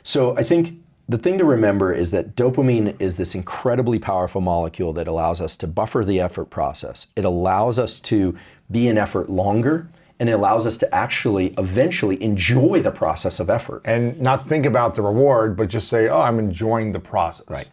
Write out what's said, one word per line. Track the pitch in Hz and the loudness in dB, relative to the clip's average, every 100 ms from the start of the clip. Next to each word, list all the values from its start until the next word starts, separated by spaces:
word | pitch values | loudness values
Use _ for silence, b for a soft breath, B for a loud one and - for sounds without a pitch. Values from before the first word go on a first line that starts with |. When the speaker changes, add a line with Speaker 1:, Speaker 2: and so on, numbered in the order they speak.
Speaker 1:
So | - 143 123 123 | -2 0 2 0
I | |
think | 117 170 165 - _ _ - | 2 2 2 -4 _ _ -6
the | 117 | -2
thing | 180 190 | 0 2
to | |
remember | 165 120 104 101 95 | 2 4 4 2 2
is | 87 87 | 0 0
that | 95 82 - | -2 -4 0
dopamine | 123 127 131 117 104 - | 0 2 2 4 0 0
is | 95 87 | -4 -2
this | 87 | -4
incredibly | 95 90 - 127 120 123 113 | -6 -8 -4 -2 0 0 -2
powerful | - 95 90 101 | 0 -2 -2 -2
molecule | 90 85 82 - 87 | 0 0 -2 -4 -4
that | 80 82 | -4 -4
allows | 80 82 87 | -2 -2 -2
us | 85 - | -6 -6
to | 82 | -6
buffer | 87 110 131 | -4 -2 0
the | 101 95 | 0 0
effort | 90 - - | 0 -4 -8
process. | - 71 - - - - - | -4 -4 -4 -12 -14 -10 -2
It | |
allows | 95 87 92 92 117 120 | -2 0 0 2 2 0
us | 117 - | -2 -4
to | - 107 92 85 B B - | -2 0 0 -2 B B -6
be | 110 120 | 0 2
in | 110 | 2
effort | 101 98 - | 0 -2 -2
longer, | 95 98 107 123 160 - b b b | -2 0 2 0 -2 -4 b b b
and | 117 | 0
it | |
allows | 110 107 113 110 | 2 2 2 0
us | - | -2
to | - | 0
actually | 82 120 - 131 98 92 - | 0 -2 -2 -2 0 0 -2
eventually | 95 95 160 180 104 95 | -2 0 0 0 -2 0
enjoy | 110 101 87 127 151 190 | 0 0 2 4 4 2
the | - | 0
process | - 80 82 90 - | -2 -2 -2 -4 -4
of | 90 | 0
effort. | 117 - - | 0 -2 -10
Speaker 2:
And | - 117 120 156 | -2 0 0 0
not | 131 135 135 | 0 0 0
think | 156 139 | 0 2
about | 110 117 | 2 0
the | - | 0
reward, | 101 110 139 120 110 98 | 0 4 6 6 2 0
but | 104 | -2
just | 110 - | -2 -2
say, | 117 113 | 2 4
"Oh, | 151 | 4
I'm | 135 117 | 2 2
enjoying | 107 82 110 113 110 | -2 -2 0 0 -2
the | 95 | -6
process." | - 104 85 - - | -4 -2 -2 -4 -12
Speaker 1:
Right. | - - | -10 -10